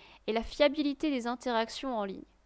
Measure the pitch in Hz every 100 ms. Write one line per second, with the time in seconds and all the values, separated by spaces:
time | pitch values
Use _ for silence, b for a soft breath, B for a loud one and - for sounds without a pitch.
0 | B B - 220 226 - 294 302 285 269
1 | 311 269 240 247 254 226 226 - 269 233
2 | 202 185 - _